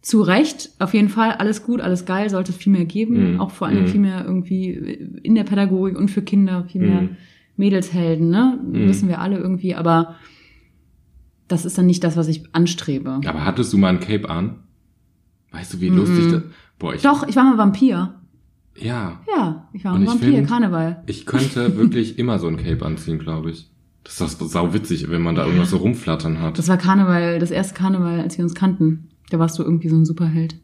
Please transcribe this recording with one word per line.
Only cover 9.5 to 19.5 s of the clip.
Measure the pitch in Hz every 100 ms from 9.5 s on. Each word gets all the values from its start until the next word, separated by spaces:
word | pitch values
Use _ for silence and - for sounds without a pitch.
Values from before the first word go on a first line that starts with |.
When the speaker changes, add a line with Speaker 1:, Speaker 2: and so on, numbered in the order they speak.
| 185 185
Speaker 1:
aber | 175 165 165 165 - - _ _ _ _ _ _ _ _ - _ _ _
das | 170
ist | 175 -
dann | 180
nicht | 175
das, | 175 165
was | 160
ich | 156 -
anstrebe. | 165 175 - - 135 135 135 131
Speaker 2:
Aber | 78
hattest | 82 95 113
du | 98
mal | 98
ein | 90
Cape | - 107 107
an? | 82 101 120 _ _ _ _ _ _ _ _ _
Weißt | - 90
du, | -
wie | 180
Speaker 1:
Mhm. | 185
Speaker 2:
lustig | 190 175 170
das, | 165 165 - _ _
boah, | -
ich | -
Speaker 1:
Doch, | 285 285 285
ich | 233
war |
mal | 262 226
Vampir. | 202 196 262 170 185 - - _ _ _ _ -
Speaker 2:
Ja. | 113 123 95 80 -
Speaker 1:
Ja, | 381 262